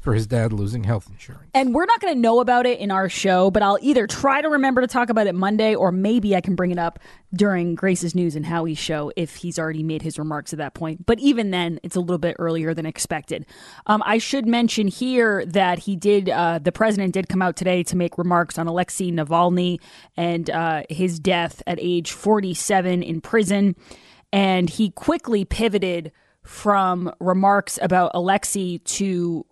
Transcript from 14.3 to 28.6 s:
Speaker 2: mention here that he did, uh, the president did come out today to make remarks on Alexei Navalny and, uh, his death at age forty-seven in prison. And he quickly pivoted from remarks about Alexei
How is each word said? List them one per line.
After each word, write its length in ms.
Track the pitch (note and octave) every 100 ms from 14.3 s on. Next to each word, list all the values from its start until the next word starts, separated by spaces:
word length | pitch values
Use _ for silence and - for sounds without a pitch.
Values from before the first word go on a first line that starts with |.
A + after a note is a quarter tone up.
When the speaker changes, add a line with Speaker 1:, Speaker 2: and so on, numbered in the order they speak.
| C#4 A3+
Speaker 2:
mention 400 | A#3 A#3 - G#3
here 580 | - B3+ B3+ A3+ G3+ F3
that 320 | F3+ F#3 F3+
he 180 | - F#3+
did, 320 | G3+ G#3 F#3+
uh, 300 | E3 E3+ E3
the 120 | D3
president 420 | - A3 G#3 F#3+
did 140 | F#3+ F3+
come 140 | F#3
out 160 | F3+ -
today 260 | F3+ F3+
to 140 | E3+ F3+
make 200 | F3 -
remarks 400 | F3 F3 E3+ -
on 100 | E3
Alexei 440 | E3+ F3+ - F#3
Navalny 680 | E3+ D3 E3 F3 F3+ F3+ F3 - - - -
and, 340 | E3+ E3+ E3+
uh, 340 | D#3 E3 D#3+ -
his 300 | D#3 F#3 E3+
death 420 | D#3 F3 E3+ - -
at 100 | E3+
age 320 | F3 F3 E3
forty-seven 880 | - G3+ G#3+ G3 E3+ - G3 F3+ F3+
in 160 | F3 E3
prison. 560 | - A#3 G3+ G3+ G3+ F3 - - - _ _
And 380 | G3 G3 F#3 F3+
he 220 | - G#3+
quickly 520 | - - E4 - A3
pivoted 680 | F#3+ - A3+ G3+ F#3 E3+ D#3 _ _ _
from 720 | - - G#3 G3+ F#3+ F3+ F3 -
remarks 580 | F3 F#3 G3 G3+ F#3+ -
about 300 | F3+ F3+ F3+
Alexei 640 | - F3+ G3 - G3+